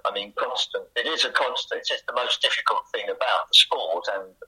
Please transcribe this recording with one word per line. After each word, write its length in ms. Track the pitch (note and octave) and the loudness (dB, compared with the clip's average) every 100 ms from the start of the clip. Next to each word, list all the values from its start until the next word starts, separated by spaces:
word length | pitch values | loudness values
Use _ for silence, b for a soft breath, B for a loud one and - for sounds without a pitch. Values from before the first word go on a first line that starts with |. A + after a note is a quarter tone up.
| - | -2
I 20 | |
mean, 220 | G2+ G#2 - | -4 -6 -4
constant. 460 | - B2+ - - - A#2+ | -4 -2 -2 -4 -4 -4
It 100 | D3 | -2
is 180 | D#3+ | 0
a 60 | B2 | 0
constant. 500 | - B2+ - - - - | 2 0 -2 -4 -6 -4
It's 120 | B2+ - | -4 -4
the 60 | |
most 300 | B2 B2 - | -2 0 2
difficult 400 | B2+ - - - - | 2 2 0 0 -2
thing 120 | A2+ G2+ | -6 -4
about 400 | - B2+ F#2 - | -2 2 2 6
the 60 | |
sport 500 | - - D3 A2 G#2+ - | 6 6 2 0 -2 -2
and 100 | G2 F#2+ | -4 -6
the 60 | - | -16